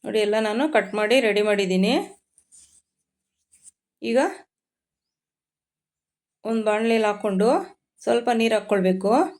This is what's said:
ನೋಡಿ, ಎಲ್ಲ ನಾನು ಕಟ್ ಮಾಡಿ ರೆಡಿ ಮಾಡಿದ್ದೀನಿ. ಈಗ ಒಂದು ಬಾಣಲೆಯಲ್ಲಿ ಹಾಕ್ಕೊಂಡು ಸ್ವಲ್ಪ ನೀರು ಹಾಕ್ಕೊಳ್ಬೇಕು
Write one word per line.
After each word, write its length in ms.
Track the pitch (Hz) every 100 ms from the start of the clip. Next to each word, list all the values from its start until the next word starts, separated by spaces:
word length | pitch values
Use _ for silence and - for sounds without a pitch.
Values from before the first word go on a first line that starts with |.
ನೋಡಿ, 160 | - 220 208
ಎಲ್ಲ 100 | 220 220
ನಾನು 180 | 214 302 311
ಕಟ್ 160 | 294 208
ಮಾಡಿ 180 | 214 254 233
ರೆಡಿ 160 | 202 208
ಮಾಡಿದ್ದೀನಿ. 440 | 202 190 185 196 285 - - _ _ _ _ _ _ _ _ _ _ _ _ _ _ - _ _ _
ಈಗ 160 | 226 233 330 381 - _ _ _ _ _ _ _ _ _ _ _ _ _ _ _ _ _ _ _
ಒಂದು 180 | - 226 214
ಬಾಣಲೆಯಲ್ಲಿ 420 | 214 226 226 214
ಹಾಕ್ಕೊಂಡು 380 | 202 214 190 220 320 370 - _ _
ಸ್ವಲ್ಪ 260 | - 240 240 233
ನೀರು 120 | 226 220
ಹಾಕ್ಕೊಳ್ಬೇಕು 560 | 208 202 185 185 190 247 381 -